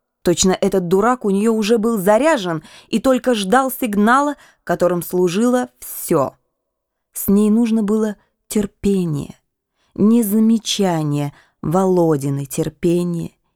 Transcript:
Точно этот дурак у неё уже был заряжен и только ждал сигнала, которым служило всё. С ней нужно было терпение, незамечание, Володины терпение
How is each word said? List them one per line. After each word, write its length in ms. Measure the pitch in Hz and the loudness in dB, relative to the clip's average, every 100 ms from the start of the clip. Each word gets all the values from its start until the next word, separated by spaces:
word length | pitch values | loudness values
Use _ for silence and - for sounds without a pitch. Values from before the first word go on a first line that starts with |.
| _ _ | _ _
Точно 280 | - 165 196 | -2 0 2
этот 360 | 180 196 196 175 | 0 0 -2 0
дурак 360 | 190 220 247 208 | 2 2 0 0
у 40 | |
неё 240 | 196 220 | 0 0
уже 240 | 220 208 233 | 0 0 0
был 200 | 220 226 | 0 0
заряжен 680 | 180 214 302 302 180 160 - - - | 2 2 2 0 -2 -6 -8 -20 -6
и 120 | 220 | -2
только 360 | 269 254 254 226 | 2 0 0 -2
ждал 360 | 190 240 269 | 2 0 0
сигнала, 640 | - 247 202 208 262 294 285 - _ | -4 -4 0 2 2 0 -4 -12 _
которым 400 | - 175 175 175 | -6 0 0 0
служило 680 | 160 180 180 180 240 247 247 _ | -4 0 0 2 0 0 -2 _
всё. 560 | - - - 165 131 - _ _ _ _ _ _ _ | -16 -10 -2 0 -2 -6 _ _ _ _ _ _ _
С 140 | - - | -8 0
ней 220 | 202 214 | 2 4
нужно 340 | 214 233 220 | 2 2 0
было 320 | 202 220 214 202 _ _ - | 0 -2 -2 -6 _ _ -6
терпение, 880 | 214 196 _ 202 196 175 147 - - _ _ _ _ _ | -4 -4 _ -2 0 -2 -4 -8 -14 _ _ _ _ _
незамечание, 1400 | - 202 233 214 220 220 226 - - 196 165 151 147 143 - _ _ | 0 2 2 2 2 2 2 -2 -2 0 0 -2 -2 -4 -8 _ _
Володины 840 | - 180 190 180 165 151 139 139 139 | -4 0 2 2 2 0 -2 -6 -6
терпение 840 | - 156 - 175 170 175 170 165 _ _ | -6 -6 -4 -2 0 -2 -6 -8 _ _